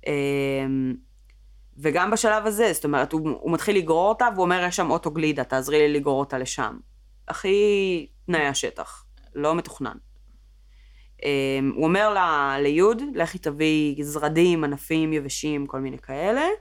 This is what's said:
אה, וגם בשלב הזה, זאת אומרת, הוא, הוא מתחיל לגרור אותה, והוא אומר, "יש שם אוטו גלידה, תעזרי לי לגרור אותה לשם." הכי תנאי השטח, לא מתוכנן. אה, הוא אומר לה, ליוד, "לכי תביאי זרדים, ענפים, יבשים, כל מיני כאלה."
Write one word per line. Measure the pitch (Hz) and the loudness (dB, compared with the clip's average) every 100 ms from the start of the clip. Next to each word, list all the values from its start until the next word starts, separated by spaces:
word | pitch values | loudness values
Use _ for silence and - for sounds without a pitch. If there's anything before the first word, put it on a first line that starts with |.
| - | -4
אה, | 147 139 139 139 135 135 135 131 127 - _ - - - - - - | -4 -2 -2 -2 -2 -2 -2 -2 -6 -12 _ -20 -20 -20 -20 -20 -4
וגם | 151 151 185 | -2 0 0
בשלב | 214 226 214 214 | 2 2 2 0
הזה, | 208 226 | 2 2
זאת | 160 147 | 2 0
אומרת, | 143 143 | 0 0
הוא, | 160 156 127 | -2 -4 -4
הוא | - | -2
מתחיל | 170 - 202 | -2 2 0
לגרור | 160 160 190 | 2 2 2
אותה, | 220 240 | 2 0
והוא | 196 | 2
אומר, | 180 180 180 | 0 2 0
"יש | 175 | -2
שם | 170 | 0
אוטו | 160 165 | 0 -2
גלידה, | 151 156 143 | -2 -2 0
תעזרי | 127 131 131 151 | -2 -2 2 4
לי | 151 | 4
לגרור | 147 143 135 | 4 0 0
אותה | 139 131 | -2 -4
לשם." | 127 - 117 - - - - - - | -6 -4 -6 -6 -20 -20 -20 -20 -12
הכי | - - 202 208 202 190 180 143 - - | -6 2 4 4 4 2 -2 -6 -18 -2
תנאי | 170 147 | 0 0
השטח, | 135 110 - - - - - - - | -2 -6 -8 -14 -14 -20 -20 -16 -4
לא | 147 165 | 0 0
מתוכנן. | 165 - 120 - - - - - - - - - - - - - | -2 -8 -10 -10 -20 -20 -20 -20 -20 -20 -20 -20 -20 -20 -20 -8
אה, | 143 139 135 135 135 - | -2 0 0 0 -2 0
הוא | |
אומר | 160 190 214 | 2 4 2
לה, | 202 175 156 139 139 | 2 2 2 0 2
ליוד, | 143 151 196 226 285 208 | 2 4 4 2 -4 -2
"לכי | 165 185 | -4 -4
תביאי | 160 147 156 156 151 143 | -8 0 2 2 0 -2
זרדים, | 147 147 151 160 175 170 | -6 -4 -2 4 4 4
ענפים, | 151 143 - 160 156 | 0 -4 -2 0 0
יבשים, | 156 139 - 151 147 139 | -2 -4 -6 -4 -4 -6
כל | 135 | -6
מיני | 135 127 | -8 -10
כאלה." | - 135 175 233 320 427 | -12 -6 -2 0 0 -4